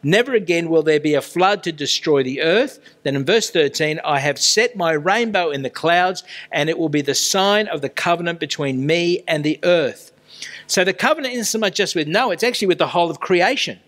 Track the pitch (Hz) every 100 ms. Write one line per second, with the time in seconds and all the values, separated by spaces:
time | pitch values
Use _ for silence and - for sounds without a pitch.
0 | 143 190 247 240 170 170 165 165 156 151
1 | 151 147 - 170 185 202 180 151 139 -
2 | - 143 131 135 160 190 277 - - _
3 | 139 139 139 220 214 170 147 - 151 156
4 | 147 143 143 139 - - 240 233 170 156
5 | 156 208 233 196 170 139 131 - 160 170
6 | 180 180 - - - 160 151 170 160 147
7 | 143 135 - 196 196 208 208 160 139 -
8 | 180 170 175 170 147 - 143 131 139 165
9 | 170 175 - 156 151 151 175 175 135 104
10 | - _ _ - - - - - 180 185
11 | 240 311 269 254 220 233 214 175 190 175
12 | 151 185 254 170 233 233 202 175 156 175
13 | 170 151 - 180 180 285 - 104